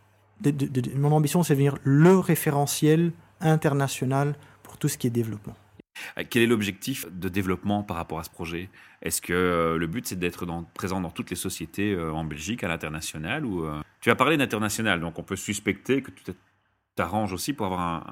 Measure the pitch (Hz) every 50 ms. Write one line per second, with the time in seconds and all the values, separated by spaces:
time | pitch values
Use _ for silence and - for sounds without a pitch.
0 | _ _ _ _ _ _ _ - 110 143 147 139 135 - 120 127 123 - 120 139
1 | 143 147 151 156 151 143 - 180 165 - 151 135 139 139 139 - - 135 139 147
2 | 156 180 190 185 - - 160 - - 156 139 143 143 139 - - 151 151 156 165
3 | 170 170 165 - - _ _ - - 160 156 156 - 156 139 139 139 135 - -
4 | 135 127 135 135 143 147 143 - - - - _ - - - - - 143 - -
5 | - 123 113 117 113 110 110 107 - - 107 - _ _ _ - - _ - -
6 | - - - - 90 - - 120 117 117 120 107 104 101 95 - - 127 135 135
7 | - 82 90 90 87 92 87 104 95 92 92 87 - 101 104 104 101 - - 85
8 | 85 - - 82 82 - _ - 87 82 85 82 92 95 _ - - - - -
9 | - 82 80 - - - 87 90 90 90 87 85 82 82 82 82 85 82 87 123
10 | - - 101 90 87 87 - - 90 87 82 85 85 - - - - 90 95 95
11 | 90 80 - - 113 - 92 85 - 98 - - 85 - - - 101 107 101 87
12 | 82 80 78 80 80 78 76 71 78 87 117 123 - 90 82 82 - 78 78 78
13 | - - - 78 78 87 123 156 151 117 95 87 80 78 76 76 76 _ _ -
14 | - 117 113 117 131 143 165 147 131 107 - 107 110 104 - - 110 107 92 85
15 | 82 85 80 - 82 - 98 92 - - 104 - - 104 98 - - - 131 139
16 | 135 - 95 - - - 92 _ _ _ _ _ _ _ _ _ _ _ - -
17 | 90 82 95 110 107 95 95 87 - - 139 - 107 92 92 90 87 85 85 76
18 | - -